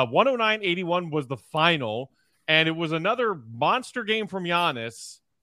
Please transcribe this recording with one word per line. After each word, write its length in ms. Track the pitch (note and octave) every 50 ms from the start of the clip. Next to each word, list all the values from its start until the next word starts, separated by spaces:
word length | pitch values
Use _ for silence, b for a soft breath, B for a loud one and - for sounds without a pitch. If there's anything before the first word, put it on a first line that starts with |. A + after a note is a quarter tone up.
Uh, 40 | C3
one 220 | A#2 B2 E3+ A3+
oh 80 | C4+ C4
nine 240 | A#3 A3+ G#3+ G#3+ G#3+
eighty-one 480 | G3+ F3+ E3+ F#3 F#3 E3+ E3+ F3+ F3 E3
was 180 | D3 D#3 C#3+
the 100 | A#2+ C#3
final, 720 | A#2 _ _ - D#3 D#3 E3+ E3+ D3+ B2+ A2 G#2+ A#2 C3+ - _ _ _ _ _ _ -
and 200 | - D#3 D#3+ D#3+
it 60 | D#3+ E3
was 160 | E3 E3+ D#3
another 420 | D#3+ D#3+ E3 G3 A#3 A#3+ B3 A3 G3
monster 680 | D3+ A2+ A2 A2+ A#2 C#3+ E3 G#3 C4 B3 - - B3+ A3
game 240 | G3 A3 A3 G#3+
from 160 | F#3 F#3 F#3+ F3
Giannis. 760 | E3+ F3 F3 F3 E3 C#3 A#2 A2+ A#2 - - - - - - _ _ _ _